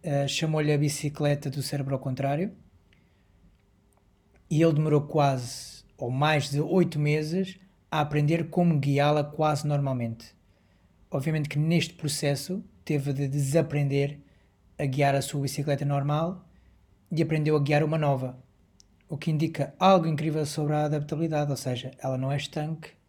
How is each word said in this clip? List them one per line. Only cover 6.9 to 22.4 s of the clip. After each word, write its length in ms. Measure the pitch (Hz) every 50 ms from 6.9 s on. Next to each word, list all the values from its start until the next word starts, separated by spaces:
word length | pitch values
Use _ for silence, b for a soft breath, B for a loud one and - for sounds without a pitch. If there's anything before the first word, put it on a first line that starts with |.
| 170 147
meses, 580 | 147 147 151 156 151 151 165 190 190 185 - b b b b b _ _
a 100 | - 156
aprender 500 | 147 147 151 151 147 147 165 165 170 -
como 280 | - 180 175 175 160 143
guiá-la 460 | 143 143 139 139 143 147 151 151 147
quase 420 | 147 - - 156 151 151 143 151
normalmente. 680 | 147 147 143 139 135 131 123 117 117 113 113 - - _ _ b b b b b b b b b b b b _ _
Obviamente 380 | - 143 135 160 160 156 147 147
que 100 | - 147
neste 360 | 151 160 170 165 - - -
processo 680 | - - 147 147 - - 143 143 - - - 180 214 226 - _ - _
teve 280 | - 151 143 135 143
de 140 | 135 139 143
desaprender 920 | 135 135 147 139 135 143 165 151 156 147 147 143 139 139 139 139 139 - - b b b b b b b b b _ _ -
a 80 | 151
guiar 300 | 139 127 143 139 139 139
a 60 | 139
sua 180 | - - - 143
bicicleta 440 | 139 139 - - 143 151 143 135 143
normal 640 | 143 143 139 139 143 147 151 165 175 190 - - b b b b b b b b b b _ _ _
e 100 | 170 151
aprendeu 360 | 160 - 160 156 151 156 156
a 40 | 147
guiar 220 | 143 143 147 147
uma 160 | 160 151 156 156
nova, 400 | 151 143 139 127 131 123 127 - - _ _ _ _ _ _ _ - _ _ _ _ _
o 100 | 156 139
que 140 | - 170
indica 420 | 156 147 165 160 165 - 139 - - _
algo 260 | 185 190 190 185 165
incrível 400 | 165 156 147 151 160 151 156 151
sobre 280 | 143 - 156 151 147 151
a 100 | 151 151
adaptabilidade, 680 | 147 151 147 147 147 156 147 165 165 156 147 147 143
ou 60 | 139
seja, 340 | - - 131 127 120 127 127 - -
ela 180 | - 135 131
não 140 | 127 131 135
é 60 | 139
estanque 540 | 143